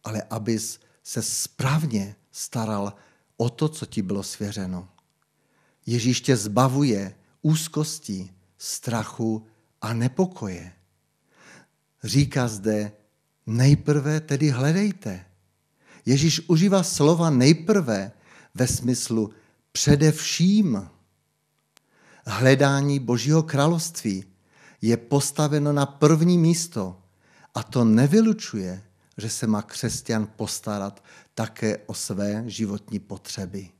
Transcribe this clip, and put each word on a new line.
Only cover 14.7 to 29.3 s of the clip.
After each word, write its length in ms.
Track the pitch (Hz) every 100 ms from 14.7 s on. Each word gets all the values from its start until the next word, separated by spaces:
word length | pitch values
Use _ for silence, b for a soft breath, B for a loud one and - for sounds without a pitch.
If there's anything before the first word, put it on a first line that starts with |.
| 175 208 - 110 92 95 _ _ _ _ b b b -
Ježíš 340 | 135 160 156 -
užívá 340 | 165 196 190
slova 480 | - - 147 165 165
nejprve 840 | 135 131 160 - 208 139 101 98 b b b b
ve 120 | - 127
smyslu 640 | - 120 123 - 113 104 b b b _
především. 1160 | - - 147 156 156 - - 175 208 190 104 98 _ _ _ _ _ _ _ _ _ b b b b -
Hledání 720 | 101 131 135 139 139 143 139
Božího 440 | 120 123 127 160
království 840 | 160 139 147 170 160 - 113 95 95 _ b b b b
je 140 | 110 117
postaveno 760 | - 139 - - 151 151 147
na 140 | 143 139
první 520 | - 151 160 170 180
místo 640 | 160 170 - - 92 92 _ b b b b
a 80 | -
to 220 | - 127
nevylučuje, 1000 | 117 110 139 202 220 220 - 107 92 92 - _ _ -
že 120 | 110